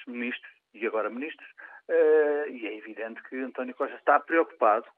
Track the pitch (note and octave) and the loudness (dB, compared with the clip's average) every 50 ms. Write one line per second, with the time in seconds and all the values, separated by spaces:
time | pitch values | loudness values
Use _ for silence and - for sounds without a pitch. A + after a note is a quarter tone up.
0 | - - A#2+ A#2+ A#2+ B2 A#2+ - - - _ _ _ _ _ G#2 A2 A2 G2+ A2 | -16 -12 -10 -8 -6 -8 -8 -10 -14 -18 _ _ _ _ _ -6 -6 -4 -2 -2
1 | G#2 G#2+ A2+ B2 C#3+ D#3+ - - - - _ - - - - - _ - E3+ E3 | -4 -4 -6 -8 -10 -12 -12 -16 -20 -20 _ -20 -20 -20 -20 -16 _ 0 2 4
2 | D#3+ D#3 D#3 D#3 D3+ D3 D3 D3 D3 - C3+ A#2+ A2 G2 A2 G#2+ A2 A2+ G#2+ - | 6 6 6 6 6 4 2 -2 -4 -6 -8 -10 -10 -10 -10 -10 -12 -16 -12 -12
3 | A2 A2+ A#2 - - - C3 C3 C3 B2 - - B2+ B2 B2 - C#3+ B2 A#2+ - | -12 -12 -12 -14 -16 -12 -10 -8 -8 -8 -8 -8 -8 -8 -6 -8 -8 -8 -8 -4
4 | - - C#3+ C#3+ - - D#3+ E3 E3 - - - B2 A2 G#2 A2+ A2+ - _ | 2 4 4 4 2 2 2 2 2 0 0 2 4 4 4 2 0 -6 _